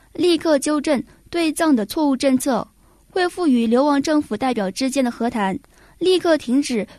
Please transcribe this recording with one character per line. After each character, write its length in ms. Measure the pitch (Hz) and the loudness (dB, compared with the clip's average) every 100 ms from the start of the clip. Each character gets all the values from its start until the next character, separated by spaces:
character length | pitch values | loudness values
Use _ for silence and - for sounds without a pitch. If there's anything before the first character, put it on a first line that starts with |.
| _ | _
立 200 | - 349 | -2 0
刻 220 | 330 330 285 | 2 2 0
纠 240 | 294 302 | 0 -2
正 200 | 320 254 - _ - | 0 -2 -4 _ -8
对 240 | 339 320 | -2 -2
藏 220 | 302 320 | 0 2
的 100 | 240 | 2
错 240 | 202 330 294 | 0 -2 0
误 80 | 262 | 2
政 180 | 269 | 2
策， 320 | 254 277 220 - _ _ _ _ | 2 0 -2 -4 _ _ _ _
恢 180 | 370 359 | -2 -2
复 160 | - | 0
与 220 | 330 240 233 | 2 2 2
流 180 | 240 | 2
亡 160 | 294 285 | 4 2
政 180 | 311 302 | 2 0
府 160 | 285 | -2
代 160 | 208 262 | -4 -2
表 200 | 220 190 | -2 -4
之 180 | - 262 | -2 -4
间 160 | 277 | 0
的 60 | 240 | -2
和 180 | - 233 | -2 -4
谈， 260 | 233 190 190 _ _ - - | -2 -2 -4 _ _ -18 -2
立 180 | 359 359 | 0 2
刻 180 | 349 | 2
停 240 | 302 233 269 | 0 2 0
止 280 | 285 226 - | 0 -4 -4